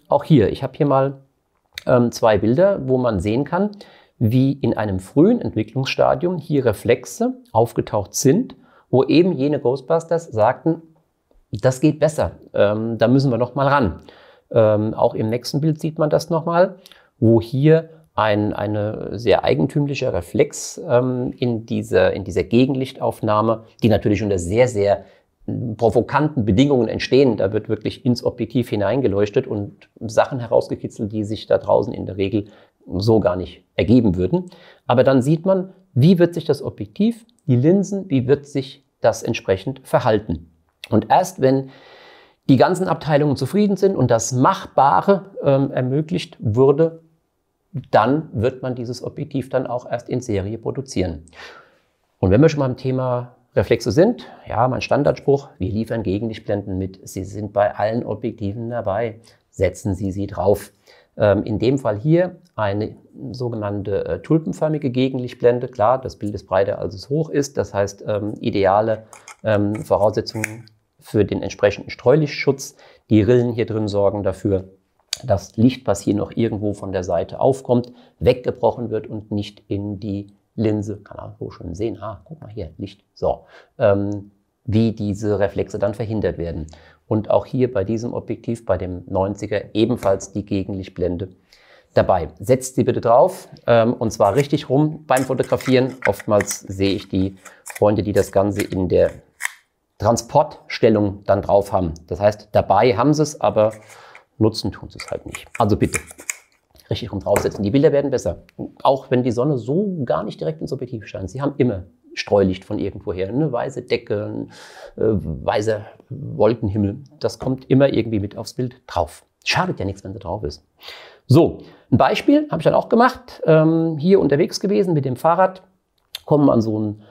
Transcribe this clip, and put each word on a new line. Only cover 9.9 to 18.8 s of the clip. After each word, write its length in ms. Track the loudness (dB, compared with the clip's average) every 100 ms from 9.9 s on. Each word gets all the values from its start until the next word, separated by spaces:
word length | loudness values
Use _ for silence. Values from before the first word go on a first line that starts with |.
| -2 0 -4 -2
sagten, 560 | 0 2 2 -2 -2 -6 _ _ _ _ _ _
„Das 300 | -2 0 2
geht 180 | 0 2
besser, 340 | 0 0 -4 -6 -6
ähm, 420 | 0 2 2 -4 0
da 120 | 4
müssen 240 | 4 4
wir 60 | 0
noch 180 | -2 -2
mal 100 | 0
ran.“ 360 | 2 0 -4 -14 -20 -20 _ _
Ähm, 440 | 4 4 4 0
auch 200 | 0 0
im 160 | 0 -2
nächsten 300 | -4 -4 -2
Bild 200 | 0 -2
sieht 180 | -4 -2
man 120 | 0
das 200 | 0 0
noch 140 | -4
mal, 320 | 0 2 0 -2 -20 -20 _ _
wo 220 | 4 4
hier 480 | 2 2 4 4 2 -12 _
ein, 380 | -2 0 2 0
eine 680 | -2 -4 -2